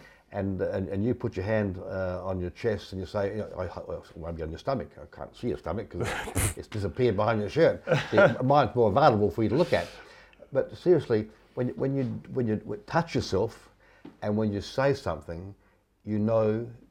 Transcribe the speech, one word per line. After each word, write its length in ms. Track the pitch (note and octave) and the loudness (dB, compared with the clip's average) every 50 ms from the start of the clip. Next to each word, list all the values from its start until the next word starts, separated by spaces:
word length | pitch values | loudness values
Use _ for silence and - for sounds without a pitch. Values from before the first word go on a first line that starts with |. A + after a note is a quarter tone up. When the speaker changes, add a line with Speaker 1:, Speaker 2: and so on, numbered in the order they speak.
| - - - _ _ _ | -10 -16 -20 _ _ _
Speaker 1:
And, 300 | - G2+ G2 G2 F#2+ F#2 | -6 -4 -2 -2 -2 -2
and, 280 | F#2+ F2 G2 G2+ F#2+ D2+ | -2 -2 -2 -2 -4 -4
and 160 | G2 G2 G#2 | -2 -2 0
you 100 | B2 A#2+ | 0 0
put 220 | A#2+ - A2+ - | -2 -4 -6 -4
your 100 | F#2+ F#2+ | -4 -2
hand, 320 | G#2+ A2 G#2+ G#2 G2 F2+ F#2 | 0 0 0 0 0 -4 -6
uh, 420 | - F#2 G2 F#2+ F#2+ F2+ F2+ F2+ F2+ | -8 -6 -6 -4 -4 -4 -4 -4 -4
on 140 | F#2+ F#2+ F#2 | -4 -4 -4
your 120 | F2 F2 | -4 -6
chest 420 | - - - A#2 G#2 - - - | -6 -4 -2 -2 -2 -2 -4 -8
and 80 | G2 F#2+ | -10 -10
you 60 | F2+ | -8
say, 240 | - - G#2 G2+ G2 | -6 -4 -2 -2 -2
you 60 | G#2+ G#2+ | -2 -6
know, 100 | G2 - - | -8 -6 -6
I, 60 | - | -8
I, 320 | F#2 F2 - F2+ - - E2+ | -8 -6 -8 -10 -10 -8 -10
it 200 | - - - - | -10 -12 -14 -14
won't 200 | F2+ D#2+ E2 E2 | -12 -10 -8 -8
be 60 | D#2+ | -8
on 80 | D#2+ D#2 | -8 -8
your 80 | D#2+ D2+ | -8 -6
stomach. 320 | - C3+ C3+ A2 D#2+ - - C#2+ | -4 -4 -4 -4 -6 -8 -14 -18
I 60 | D2+ - - | -20 -18 -14
can't 180 | - C#2 - - | -14 -14 -14 -12
see 140 | - - B2 | -6 -4 -4
your 80 | D2 - | -4 -4
stomach 300 | - D#2+ E2 - F#2+ - | -4 -6 -6 -6 -6 -8
'cause 160 | - F2 - - - - - - - - - G2+ - | -6 -6 -4 -4 -4 -6 -8 -6 -2 -2 -2 -2 -2
Speaker 2:
<laughs> 20 | |
Speaker 1:
it's 120 | - - - | -6 -10 -8
disappeared 480 | - G#2+ G2 F#2 - - B2+ A#2 G2 | -6 -4 -4 -4 0 2 2 2 4
behind 240 | G2 G#2+ A2+ A2+ G#2 | 2 2 2 2 0
your 80 | G#2 F#2 | -2 -2
shirt. 340 | - D3+ E3 C3 F#2+ - - - E3 C#3 - - | 2 4 4 4 4 0 0 0 0 0 2 4
See, 80 | - G3 G3+ F3 | 6 6 8 6
Speaker 2:
<laughs> 100 | A#2+ - C3 | 6 4 2
Speaker 1:
mine's 300 | C3 C#3+ D3 C3 G2 - | 4 6 6 4 4 4
more 160 | A#2+ A#2 G#2 | 4 4 6
available 400 | F#2 C3+ D#3 D3 A2+ G3+ - G2 | 6 8 8 8 8 6 4 2
for 120 | - A#2+ | 2 2
you 60 | A2 G#2+ | 2 2
to 60 | A#2+ | 4
look 180 | D#3 F3 - | 2 4 4
at. 160 | - F2 E2+ - - - - - - - - - - - - - | 2 0 0 -2 -8 -16 -20 -20 -20 -20 -20 -20 -20 -20 -14 -4
But 240 | - C3 - - A2+ | -2 -2 -2 -2 -6
seriously, 520 | - - F3 F3+ C#3+ A#2+ - A#2 G#2+ G#2+ - - - _ _ _ | -2 2 4 4 4 4 2 0 0 0 -4 -10 -20 _ _ _
when, 140 | B2+ B2 B2 | -4 -4 -4
when 260 | - - C3+ C3+ C#3 | -2 -2 -2 -2 0
you, 80 | C3+ C3 A2+ A2 A2 - - B2+ | 0 -2 -2 -4 -6 -10 -6 -4
when 120 | C3 B2 | -2 0
you 100 | A2 G#2+ | 0 0
w-, 240 | G#2 - - A2 - - | -2 -4 -6 -10 -10 -8
touch 280 | - - E3 E3 - - | -2 0 0 0 0 -2
yourself 560 | B2 - - G2 F#2 A2 G#2+ - - - - _ _ _ _ _ _ - - - _ | -4 -2 0 0 0 0 -2 -4 -10 -20 -20 _ _ _ _ _ _ -20 -20 -14 _
and 140 | - G#2 G#2 | -4 -2 0
when 160 | A2 A2 G#2+ | 0 0 0
you 80 | G2+ G2+ | -2 -4
say 320 | - - - C3 C3+ C#3+ C3+ | -6 -4 -2 0 0 2 0
something, 600 | - - F#2+ D#2+ D2 - - E2+ E2 F#2 G2 G2 - _ _ _ _ _ _ _ _ _ | 0 -4 -6 -6 -6 -8 -12 -12 -12 -12 -14 -16 -20 _ _ _ _ _ _ _ _ _
you 140 | G#2 G#2+ G#2 | -4 -2 0
know 480 | G#2 A2+ A2+ A2+ A2 G#2+ G#2+ A2+ A#2+ A#2 A#2 - - _ | 2 2 2 4 4 2 2 0 -4 -8 -12 -18 -20 _